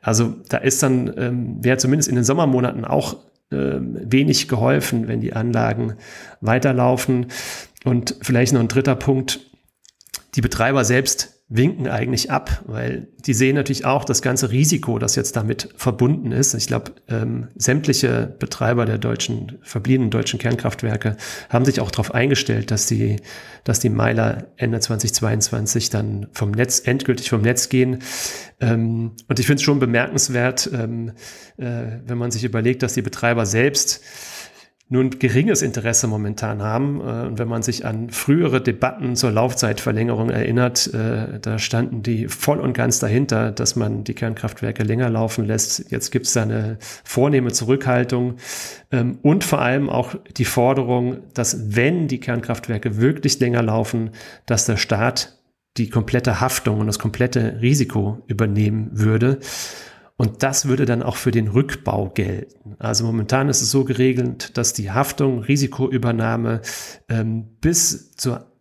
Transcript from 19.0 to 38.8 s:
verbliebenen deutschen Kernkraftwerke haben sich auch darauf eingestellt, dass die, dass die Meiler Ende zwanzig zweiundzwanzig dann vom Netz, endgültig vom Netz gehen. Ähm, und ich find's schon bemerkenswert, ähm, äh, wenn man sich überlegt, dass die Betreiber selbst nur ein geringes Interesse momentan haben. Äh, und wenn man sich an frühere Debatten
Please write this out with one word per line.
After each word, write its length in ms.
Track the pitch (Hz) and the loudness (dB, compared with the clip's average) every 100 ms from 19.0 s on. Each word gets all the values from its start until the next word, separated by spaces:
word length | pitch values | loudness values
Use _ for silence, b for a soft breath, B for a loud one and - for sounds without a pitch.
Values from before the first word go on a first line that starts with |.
| 117 113 - 113 104 123 | -2 -2 -4 -4 -6 -14
verbliebenen 480 | - 110 107 131 113 | -8 -6 2 2 4
deutschen 280 | 117 110 107 | 0 -2 -2
Kernkraftwerke 760 | 117 117 123 - 117 107 113 107 B B B | -2 -2 -2 -4 -4 -2 -2 -4 B B B
haben 140 | 120 | 2
sich 160 | 131 135 | 2 2
auch 120 | 101 | -2
darauf 220 | - 107 | -2 -2
eingestellt, 560 | - 131 139 - 110 104 | 0 2 2 2 -2 0
dass 160 | 107 - | -2 0
die, 300 | 110 110 104 B B B B | 0 0 -2 B B B B
dass 160 | - 113 | -2 0
die 100 | 123 | 2
Meiler 580 | 107 113 113 110 - - - | 2 2 2 0 -2 -8 -4
Ende 240 | 117 113 | -2 -2
zwanzig 320 | - 110 110 | -2 -2 -2
zweiundzwanzig 760 | - 113 110 - 117 107 120 - | 0 0 0 0 -2 -2 -2 0
dann 380 | 107 107 104 104 | -2 -2 -4 -8
vom 180 | - 104 | -4 -2
Netz, 300 | 104 123 - | 0 0 0
endgültig 460 | - 131 - 120 - | 0 0 0 -2 0
vom 120 | 117 | 2
Netz 280 | 110 123 - | 2 2 2
gehen. 300 | 131 127 127 B B B B B _ | 2 2 0 B B B B B _
Ähm, 520 | 120 113 113 113 113 - - | 0 2 0 -2 -4 -8 -4
und 100 | 117 | 0
ich 80 | 127 | 2
find's 160 | 143 | 2
schon 160 | 147 143 | 4 2
bemerkenswert, 920 | 127 117 123 139 - 123 123 123 - | 4 2 2 0 0 2 0 0 -4
ähm, 380 | 123 113 117 113 110 B B B - | -4 -4 -4 -8 -10 B B B -10
äh, 440 | 123 120 117 117 120 | -8 -6 -8 -10 -6
wenn 120 | 120 | -4
man 140 | 120 | -2
sich 120 | 117 | -2
überlegt, 400 | 120 117 113 127 | -2 2 2 2
dass 120 | 127 - | 0 -2
die 80 | |
Betreiber 420 | 101 - 117 117 104 | -4 -2 0 2 2
selbst 560 | 107 135 143 - - B B B B B B B _ _ | 4 2 2 -2 -4 B B B B B B B _ _
nur 160 | 127 | 2
ein 140 | 131 131 | 2 2
geringes 460 | 127 117 196 160 | 2 4 4 2
Interesse 420 | 139 120 110 113 113 | 0 -2 -2 0 0
momentan 540 | 107 104 104 110 104 | -2 -4 -4 -4 -4
haben. 400 | 104 113 143 143 | -2 0 0 -2
Äh, 260 | - 117 123 | -4 -6 -6
und 120 | 110 | -4
wenn 80 | 113 | -2
man 160 | 117 | -2
sich 220 | 110 117 113 | -2 -2 -4
an 260 | 110 117 | -4 -6
frühere 500 | - - 151 165 127 | -4 2 4 4 2
Debatten 540 | 123 110 | 0 0